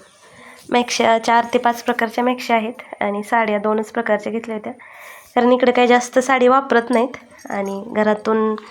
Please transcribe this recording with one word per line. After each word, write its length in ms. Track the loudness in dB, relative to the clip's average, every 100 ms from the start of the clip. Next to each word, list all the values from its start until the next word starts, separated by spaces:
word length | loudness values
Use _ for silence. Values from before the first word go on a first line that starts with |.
| -20 _ -20 -20 -20 -20 -2
मॅक्स्या 480 | -2 0 0 2 2
चार 280 | 2 2 2
ते 40 | 0
पाच 260 | 0 -2
प्रकारच्या 400 | -4 -2 -2 0
मॅक्स्या 320 | -2 -2 0 -2
आहेत 460 | -2 -10 -14 -6
आणि 220 | -4 -4
साड्या 340 | -2 0 0 0
दोनच 340 | 0 -2 -4
प्रकारच्या 400 | -6 -2 -2 -2
घेतल्या 240 | -8 -8 -10
होत्या. 180 | -10 -14 -20 -20 -20 -20 -6 0
कारण 160 | 4
इकडे 200 | 4 4
काही 160 | 4 4
जास्त 320 | 4 2 -2
साडी 280 | 2 4 4
वापरत 420 | 4 2 0 2
नाहीत 560 | 0 -2 -6 -20 -20 -10
आणि 340 | -8 -6 -8 -8
घरातून 680 | -2 0 -2 -2 0 0 -4 -10